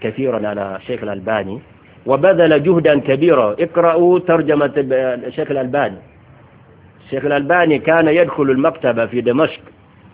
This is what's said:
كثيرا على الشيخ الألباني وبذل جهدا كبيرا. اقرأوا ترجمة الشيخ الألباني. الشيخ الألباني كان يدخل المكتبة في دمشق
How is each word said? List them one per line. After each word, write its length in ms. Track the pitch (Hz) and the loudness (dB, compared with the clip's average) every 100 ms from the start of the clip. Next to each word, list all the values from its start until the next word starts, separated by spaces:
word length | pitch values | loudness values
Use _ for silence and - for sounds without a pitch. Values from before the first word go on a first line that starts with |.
كثيرا 460 | 117 131 135 113 104 | -8 -4 -4 -4 -4
على 280 | 101 98 95 | -6 -8 -10
الشيخ 280 | - 120 | -10 -8
الألباني 560 | 104 98 95 110 95 107 - - - - - | -8 -8 -4 -4 -4 -12 -16 -20 -20 -12 -2
وبذل 580 | 139 185 175 160 147 | 2 4 4 4 4
جهدا 360 | 160 170 156 143 | 2 2 2 2
كبيرا. 560 | - 135 170 143 107 104 | 0 0 2 2 2 -2
اقرأوا 600 | 170 170 170 165 175 180 | -2 0 2 2 2 2
ترجمة 520 | 175 165 147 147 139 143 | 2 0 2 0 0 -2
الشيخ 720 | 131 131 131 123 113 - - | -2 -2 -2 -6 -8 -8 -6
الألباني. 460 | 139 127 143 107 92 - - - - - - - - - - - | -6 -4 -2 -4 -6 -18 -20 -20 -20 -20 -20 -20 -20 -20 -20 -10
الشيخ 200 | 135 147 | -6 -2
الألباني 540 | 143 143 175 165 143 | -2 2 2 4 2
كان 280 | 156 165 160 | 2 2 4
يدخل 360 | 165 170 - | 2 0 0
المكتبة 600 | 135 131 156 160 127 117 113 | 0 2 0 0 -2 -2 -2
في 160 | 120 | -2
دمشق 400 | 117 127 156 - - - _ _ - | 0 0 -2 -4 -20 -20 _ _ -20